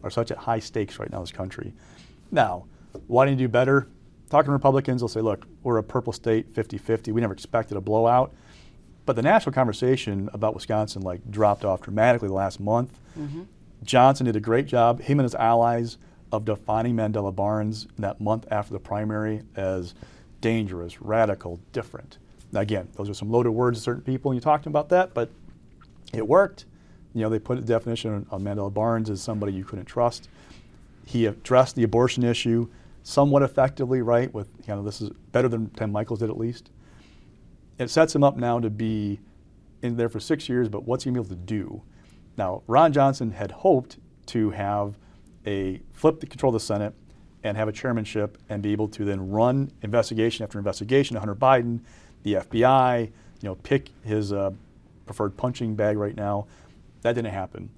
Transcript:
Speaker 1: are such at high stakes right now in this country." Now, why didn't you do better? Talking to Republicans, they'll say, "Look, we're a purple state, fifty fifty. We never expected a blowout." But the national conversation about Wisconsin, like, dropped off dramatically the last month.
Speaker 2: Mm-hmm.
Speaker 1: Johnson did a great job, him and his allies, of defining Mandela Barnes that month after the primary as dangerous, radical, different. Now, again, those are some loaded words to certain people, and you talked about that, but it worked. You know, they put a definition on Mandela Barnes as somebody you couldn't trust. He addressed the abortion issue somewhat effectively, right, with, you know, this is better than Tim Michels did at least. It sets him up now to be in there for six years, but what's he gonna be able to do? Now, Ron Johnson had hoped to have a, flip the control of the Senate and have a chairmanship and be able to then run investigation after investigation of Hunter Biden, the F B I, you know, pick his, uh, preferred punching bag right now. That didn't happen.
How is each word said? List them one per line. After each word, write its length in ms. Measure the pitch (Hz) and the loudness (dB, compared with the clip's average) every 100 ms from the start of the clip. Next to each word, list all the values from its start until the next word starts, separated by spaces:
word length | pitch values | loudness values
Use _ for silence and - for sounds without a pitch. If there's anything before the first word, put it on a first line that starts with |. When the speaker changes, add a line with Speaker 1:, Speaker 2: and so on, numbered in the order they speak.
Speaker 1:
are 60 | 92 | -4
such 220 | - 117 | -4 -4
at 60 | - | -4
high 220 | - 113 | -2 -4
stakes 400 | - 113 101 - | -2 -4 -4 -6
right 100 | - | -10
now 80 | - | -8
in 60 | |
this 80 | 90 | -12
country." 420 | - 95 - - - - - - - - | -8 -10 -8 -12 -14 -20 -20 -20 -20 -4
Now, 340 | 165 110 90 - - - - - | 0 2 0 -10 -20 -20 -20 0
why 180 | 117 135 | 4 4
didn't 140 | 135 | 4
you 80 | 127 | 2
do 40 | |
better? 360 | 117 131 139 - - - - - | 2 4 4 2 -18 -20 -20 0
Talking 180 | 147 143 | 2 4
to 40 | |
Republicans, 500 | 143 139 135 135 123 | 4 4 2 0 -2
they'll 60 | 117 | -2
say, 140 | 110 | 0
"Look, 260 | 110 98 - - | -2 -2 -6 -10
we're 140 | 127 113 | 0 0
a 60 | |
purple 300 | 107 127 120 | 0 -4 -4
state, 400 | 113 120 110 - | -6 0 0 0
fifty 240 | - 107 104 | -6 -6 -8
fifty. 340 | - 113 110 | -2 -2 0
We 100 | 110 | -2
never 120 | 117 | -2
expected 440 | 95 - 117 110 104 | -4 -4 -4 -2 -6
a 40 | |
blowout." 520 | 98 110 113 123 131 - - - - - - - - | 0 2 4 4 2 -4 -20 -20 -20 -20 -20 -10 -4
But 100 | 120 | 0
the 60 | |
national 300 | 131 214 - | 4 4 4
conversation 760 | - 123 104 127 131 - 98 101 | 0 0 2 2 2 0 -4 -4
about 200 | 107 107 | -2 -2
Wisconsin, 480 | 110 - 110 107 98 | -2 -2 -2 -2 -4
like, 300 | 95 90 113 | -8 -8 -10
dropped 340 | 104 104 101 104 | 2 4 4 0
off 160 | 92 | -2
dramatically 460 | - 101 113 120 104 | -2 2 4 4 0
the 80 | 95 | -2
last 240 | 98 - | -2 -4
month. 400 | 101 113 123 - - 165 | 0 0 0 -8 -18 -12
Speaker 2:
Mm-hmm. 260 | 147 151 190 - - - | -10 -10 -14 -20 -20 -18
Speaker 1:
Johnson 460 | - 127 131 135 127 | 2 6 8 6 0
did 80 | 107 | 0
a 40 | |
great 280 | 107 117 139 | 2 0 2
job, 340 | 123 117 120 | 4 4 2
him 180 | - 143 | 0 2
and 40 | |
his 100 | 127 | 2
allies, 640 | - 113 117 117 117 117 - - - - | 2 2 4 4 2 -2 -8 -20 -20 -6
of 140 | 110 110 | -4 -2
defining 500 | 104 - 107 117 117 | -4 -2 -2 0 0
Mandela 400 | 107 107 98 95 | 0 -2 -4 -2
Barnes 520 | 101 107 107 110 - - | -2 0 -2 -6 -12 -6
that 240 | 101 - | -6 -4
month 240 | 104 113 - | -2 -2 -2
after 200 | 107 104 | -6 -4
the 80 | 101 | -10
primary 640 | - 104 107 107 107 107 107 - | -6 -6 -4 -4 -4 -4 -8 -6
as 400 | 95 95 90 - - - - - | -4 -4 -6 -14 -20 -20 -20 -6
dangerous, 600 | 113 113 101 90 87 - | -2 0 -2 -6 -10 -12
radical, 580 | - 110 110 98 87 87 - | -2 2 2 0 -6 -12 -8
different. 480 | 127 - - - - - - - | -10 -8 -14 -18 -20 -20 -20 -6
Now, 80 | 104 | -4
again, 280 | 101 104 90 - | -2 -2 -4 -10
those 120 | 101 | -10
are 60 | 101 | -8
some 160 | 104 | 0
loaded 180 | 117 120 | 2 2
words 300 | 110 123 117 | 2 0 0
to 40 | |
certain 200 | 117 120 | -4 -6
people, 260 | - 131 143 | -4 -4 -2
and 80 | 127 | -2
you 40 | |
talked 260 | 147 151 147 | 0 0 0
about 220 | 147 151 | -4 2
that, 260 | 180 185 - | 2 2 -2
but 160 | 117 - - - - - - - - | -6 -8 -20 -20 -20 -20 -20 -20 -10
it 140 | 113 107 | -6 4
worked. 380 | 165 196 - - - - - - 113 | 4 4 -2 -20 -20 -20 -20 -10 -4
You 60 | |
know, 80 | 110 | -2
they 100 | 110 | -2
put 180 | - 127 | -2 -6
a 40 | |
definition 680 | 117 113 117 117 110 104 98 | 0 0 0 -6 -4 -6 -6
on 140 | 98 | -8
Mandela 280 | 101 101 101 | -6 -4 -4
Barnes 380 | 104 113 117 110 | 0 0 0 -2
as 120 | 98 | -6
somebody 320 | - 107 101 | -6 -4 -4
you 100 | 95 | -6
couldn't 220 | 95 101 90 | -8 -12 -8
trust. 440 | - 120 - - - - - - - - - - | 0 0 0 -18 -20 -20 -20 -20 -20 -20 -20 -6
He 200 | 120 113 | 0 0
addressed 500 | 101 - 127 127 - | 0 4 6 6 4
the 80 | |
abortion 400 | 113 110 123 - | 2 4 2 2
issue 460 | 120 117 - 117 117 - - - | 0 0 0 0 0 -8 -20 -20
somewhat 400 | - - 143 139 | -4 2 4 4
effectively, 640 | 139 - 131 135 127 131 | 2 2 0 0 -2 0
right, 280 | 117 120 127 | 2 2 2
with, 180 | 110 101 - - | -4 -10 -12 -8
you 80 | 101 | -6
know, 80 | |
this 180 | 104 101 | -6 -8
is 80 | 110 - - | -10 -12 -4
better 160 | 120 127 | 0 2
than 240 | 113 110 | 0 -6
Tim 200 | - 110 | -6 -4
Michels 280 | 104 110 110 | -4 -4 -4
did 100 | 113 | -4
at 80 | - | -4
least. 320 | 117 120 - - - - - - - - - - - - | -6 -8 -16 -20 -20 -20 -20 -20 -20 -20 -20 -20 -20 -8
It 100 | 123 | -2
sets 240 | - 160 | 4 4
him 120 | 151 139 | 6 4
up 100 | 123 | 4
now 240 | 120 120 | -2 0
to 100 | 113 | -2
be 520 | 107 113 110 104 101 - - - - - - | -4 -4 -2 -4 -6 -10 -20 -20 -20 -20 -8
in 140 | 123 120 | -6 -2
there 140 | 117 | -2
for 100 | 110 | -2
six 300 | - 151 - | -2 -4 0
years, 180 | 123 117 | 0 0
but 160 | 104 | -4
what's 220 | - 127 135 | -4 -4 -2
he 40 | |
gonna 120 | 123 | -4
be 60 | 98 | -4
able 80 | 90 | -10
to 40 | |
do? 400 | 90 107 - - - - - - - - | -4 -4 -4 -12 -18 -20 -20 -20 -16 -6
Now, 240 | 95 92 - | -4 -4 2
Ron 240 | 123 165 | 6 6
Johnson 400 | 143 139 135 113 | 6 2 2 -6
had 200 | 92 101 | -6 -10
hoped 460 | - 190 139 127 - - - - | 0 4 4 2 -18 -20 -20 -6
to 220 | 120 110 | 0 0
have 460 | 95 101 104 101 104 - - - - - | 0 -4 -2 -4 -8 -20 -20 -20 -14 -6
a, 360 | 101 95 92 - | -4 -4 -6 -12
flip 260 | - 156 156 | 2 2 2
the 60 | 143 | -10
control 280 | - 135 | -2 0
of 80 | 113 | 0
the 40 | - | -2
Senate 280 | 104 104 - - - - - | -4 -4 -8 -20 -20 -20 -8
and 120 | 107 104 | -6 -2
have 140 | 110 | -2
a 20 | |
chairmanship 640 | 107 131 117 107 110 104 - - | -4 -4 -4 -4 -4 -4 -6 -10
and 120 | 104 | -6
be 120 | 104 | -2
able 160 | 104 107 | -2 -2
to 160 | - 101 | -4 -4
then 240 | 98 95 | -4 -2
run 420 | 104 120 135 139 - | 2 2 2 -2 -8
investigation 600 | 104 117 110 110 113 - | -2 0 0 0 0 0
after 140 | 104 104 | -8 -4
investigation 580 | 101 95 104 131 139 113 | -4 -4 0 2 2 -2
of 60 | |
Hunter 140 | 104 101 | -6 2
Biden, 440 | 131 131 120 117 - - - - | 4 4 2 -4 -8 -20 -20 -10
the 120 | 104 98 | -2 -2
F 140 | - | -2
B 160 | 113 123 | 2 4
I, 340 | 135 127 120 | 6 4 0
you 100 | 110 - - - | -4 -10 -20 -12
know, 120 | 101 95 | -10 -10
pick 360 | - 139 - - | -2 -2 -2 -16
his, 300 | 107 107 101 | -4 -2 -2
uh, 180 | 101 98 98 - - - - - | -2 -4 -6 -18 -20 -20 -20 -18
preferred 320 | - 104 - | -4 -4 -2
punching 380 | 127 120 117 107 | -6 -4 -4 0
bag 220 | 107 104 | 0 0
right 180 | 104 107 | -2 -4
now. 300 | 101 101 104 - - - - - | -4 -4 -6 -16 -20 -20 -20 -6
That 120 | 113 | -2
didn't 180 | 120 113 | -2 -4
happen. 380 | 98 92 - 98 | -6 -8 -10 -16